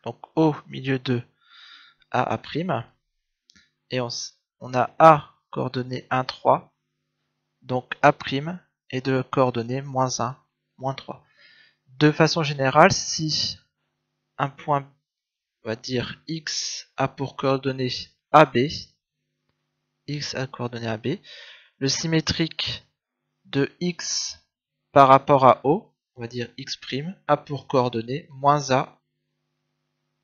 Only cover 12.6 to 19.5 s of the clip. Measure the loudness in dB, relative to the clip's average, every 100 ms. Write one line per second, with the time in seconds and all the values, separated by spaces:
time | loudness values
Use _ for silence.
12.6 | 2 6 6 6 -6 -6 -4 -4 -6 -10
13.6 | _ _ _ _ _ _ _ -6 -6 -6
14.6 | -2 -2 -2 _ _ _ _ _ _ _
15.6 | -8 -8 -4 -6 -6 -10 -12 -10 -8 -8
16.6 | -8 -10 -14 -6 -6 -6 -10 -4 -2 -2
17.6 | -2 -4 -6 -6 -12 _ _ 6 6 4
18.6 | -2 -4 -16 _ _ _ _ _ _